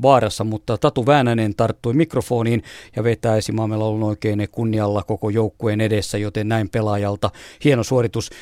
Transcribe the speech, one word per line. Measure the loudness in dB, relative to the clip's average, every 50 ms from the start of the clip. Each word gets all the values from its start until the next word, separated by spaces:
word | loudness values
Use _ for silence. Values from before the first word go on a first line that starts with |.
vaarassa, | 4 4 6 6 4 0 -2 -4 -4
mutta | -4 -4 -4 -4 -4 -2
Tatu | 0 0 0 0 2 2
Väänänen | 4 4 4 4 2 2 0 0 -2 0
tarttui | 0 0 -2 -2 -4 -4 0 2
mikrofoniin | 2 0 2 0 -4 -2 0 -2 0 0 0 0 0 -2 -6 -18 -20 -20 -10 -6
ja | -2 0
vetäisi | 0 0 0 0 0 0 0 0 -2
maamme | -2 -2 -2 -2 -2
laulun | -2 -2 -2 -2 0 -2
oikein | -2 -2 -2 -2 -2 -2 -2 -4 -4
kunnialla | -4 -4 -2 0 0 0 0 0 0 -2 -2
koko | -4 -4 -4 -2 -2
joukkueen | 0 0 0 -2 -4 _ -2 -2 0 0
edessä, | 0 0 0 0 -2 -2 -4
joten | -4 -4 -4 -4 -4 -2 0
näin | 0 -2 -2 -2
pelaajalta | -2 -2 0 0 0 0 -2 -2 -2 -2 -2 -4 -4 -8 -18 -20 -16 0 2
hieno | 2 4 4 2
suoritus. | 0 0 0 0 0 -2 -6 -6 -6 -14 -18